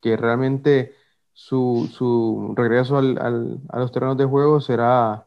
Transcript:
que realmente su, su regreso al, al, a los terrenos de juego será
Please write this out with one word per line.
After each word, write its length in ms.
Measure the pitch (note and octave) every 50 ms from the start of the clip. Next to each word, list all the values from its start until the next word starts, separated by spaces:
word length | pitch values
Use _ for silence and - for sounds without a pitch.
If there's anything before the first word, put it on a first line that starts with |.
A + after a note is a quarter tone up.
que 160 | _ A#2 A2+
realmente 760 | A2 - A#2 A#2 B2 C3 C3+ C3+ C3+ C3+ D3+ C#3+ C3+ B2 B2 - _ _ _ _ _ _ _ _
su, 580 | - - - - C3 B2+ B2 A#2+ A#2+ A#2+ - -
su 600 | - B2+ B2 A#2+ A#2 A#2 A2+ G#2+ G#2+ G#2 G#2+ A2
regreso 420 | A2 B2 A#2 A#2 B2 C3 B2 C#3+ C#3
al, 200 | C3 C3 B2 -
al, 420 | - B2 A#2 A#2 A#2 B2 - - C3+ -
a 120 | - A#2
los 120 | B2 B2 A#2+
terrenos 240 | B2 B2+ C3 C3+ C3
de 60 | C#3
juego 340 | C3 C3 C#3 C#3+ D3 D3+ D3
será 680 | C3+ - B2+ A#2 A#2 A#2+ B2 B2+ A#2+ A2 G#2+ A2+ -